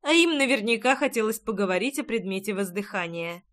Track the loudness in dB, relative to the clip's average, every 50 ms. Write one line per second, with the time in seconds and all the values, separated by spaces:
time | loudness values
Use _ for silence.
0 | 2 4 6 6 6 6 4 2 4 2 2 2 2 0 0 2 2 2 2 2
1 | 0 0 0 0 -2 0 -2 -4 _ -6 -2 -2 0 0 0 0 0 -2 -2 -4
2 | -4 -2 -4 -4 -4 -4 -6 -4 -4 -4 -2 -2 -4 -4 -4 -8 -8 -6 -6 -6
3 | -6 -4 -6 -6 -6 -8 -8 -12 _ _